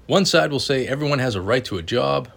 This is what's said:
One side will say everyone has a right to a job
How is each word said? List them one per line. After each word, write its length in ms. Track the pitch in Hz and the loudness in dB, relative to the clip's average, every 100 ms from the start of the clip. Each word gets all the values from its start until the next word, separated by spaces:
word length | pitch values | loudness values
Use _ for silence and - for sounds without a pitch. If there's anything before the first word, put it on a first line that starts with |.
| - | 0
One 180 | 175 | 2
side 260 | 190 165 156 | 4 2 2
will 80 | 139 | 0
say 300 | - 135 113 | 0 -2 -2
everyone 320 | 139 147 139 | -2 -2 0
has 160 | 127 98 | 0 -2
a 40 | |
right 240 | 95 127 - | 0 0 -2
to 120 | 92 | -6
a 40 | |
job 480 | 82 120 139 139 131 | -4 -2 0 0 -4